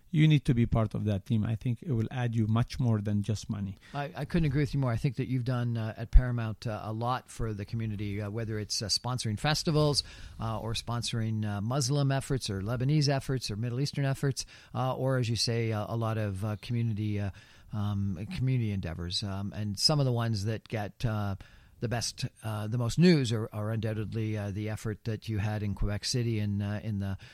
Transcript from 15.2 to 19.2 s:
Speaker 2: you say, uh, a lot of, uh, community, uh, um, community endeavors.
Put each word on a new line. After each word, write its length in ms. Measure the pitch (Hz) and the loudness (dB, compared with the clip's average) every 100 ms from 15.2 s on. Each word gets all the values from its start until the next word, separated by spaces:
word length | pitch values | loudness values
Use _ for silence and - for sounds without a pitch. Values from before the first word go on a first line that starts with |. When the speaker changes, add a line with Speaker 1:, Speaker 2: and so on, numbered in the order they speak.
| 113 | 2
Speaker 2:
you 80 | 117 | 0
say, 360 | - 117 113 | 0 0 0
uh, 120 | 107 104 | 0 -2
a 80 | 117 | -2
lot 200 | 113 110 | 0 0
of, 260 | 107 95 | -2 -2
uh, 140 | 107 104 | -4 -4
community, 580 | - 120 117 104 107 104 | -2 0 0 0 0 0
uh, 80 | 101 - - - - | -2 -6 -16 -20 -8
um, 520 | 107 104 101 98 95 107 | -2 0 0 -2 -2 -6
community 380 | 185 131 127 113 | -2 0 2 0
endeavors. 500 | 101 90 80 87 90 | -2 -4 -6 -6 -4